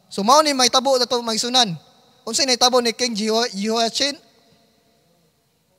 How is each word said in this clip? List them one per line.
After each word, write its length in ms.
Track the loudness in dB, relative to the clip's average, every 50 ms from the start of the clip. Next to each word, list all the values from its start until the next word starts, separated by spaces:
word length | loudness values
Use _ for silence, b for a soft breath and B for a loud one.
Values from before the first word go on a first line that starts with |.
| _ -12
So, 160 | -8 -4 2
mao 160 | 4 4 6 4
ni 80 | 4
mahitabo 480 | 2 2 2 2 2 0 2 2 0 0
na 80 | 0
to, 160 | -2 -2 -4 -4
mga 160 | -4 -4 -4
igsunan. 300 | -4 -2 0 0 0 0 -2 -10 _ _ _ _ _ _ _ _ -10
Unsay 160 | -6 -4 -2 0
nahitabo 400 | 0 0 2 2 2 2 2 0
ni 80 | 0
King 240 | -2 -2 -4 -4 -4
Jeho-, 320 | -4 -2 -2 0 0 -2 -2 -4
Jehoiachin? 640 | -4 -4 -2 0 0 -2 -2 -2 -2 -2 -4 -4 -8 _ _ _ _ _ _ _ _ _ _ _ _ _ _ _ _ _ _ _ _ _ _ _ _ _ _ _ _ _ _ _